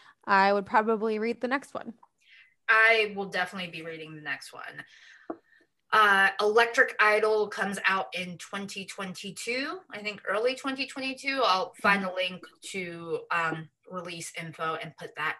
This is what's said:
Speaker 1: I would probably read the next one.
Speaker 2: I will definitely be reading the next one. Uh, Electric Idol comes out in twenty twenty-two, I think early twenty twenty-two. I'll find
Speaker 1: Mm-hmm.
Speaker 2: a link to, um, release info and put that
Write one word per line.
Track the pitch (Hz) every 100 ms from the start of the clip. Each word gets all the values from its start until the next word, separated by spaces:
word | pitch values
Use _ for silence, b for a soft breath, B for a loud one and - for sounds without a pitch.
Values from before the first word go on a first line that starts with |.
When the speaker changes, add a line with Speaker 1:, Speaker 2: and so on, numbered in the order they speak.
| b _ -
Speaker 1:
I | 196 196
would | 202 196
probably | 233 214 220 220 214
read | 226 233
the | 240
next | 269 -
one. | - - - _ _ b b b _ -
Speaker 2:
I | 220 220 226 208 196
will | 196
definitely | 185 180 196 175
be | 165
reading | 165 160 156
the | 156
next | 147 139 -
one. | - - - - B B B B B B B B _ _
Uh, | 220 208 196 196 -
Electric | 208 214 233 262 254 -
Idol | 214 214 214 214 208
comes | - 196 196 190
out | 190 190
in | 175 180 170
twenty | - 196 196 202 190
twenty-two, | - 190 180 196 170 - 247 294 370 -
I | 208
think | 208 202 -
early | 202 240
twenty | 262 277 262 262
twenty-two. | - 262 262 277 269
I'll | 220 185 180 -
find | 214 196
Speaker 1:
Mm-hmm. | 185
Speaker 2:
a |
link | 180 185 180 - _ -
to, | 196 175 170 165 151 156
um, | 170 165 160 160 _ -
release | 180 175 170 160 -
info | 165 151 160 160
and | 160 -
put | 160 -
that | 156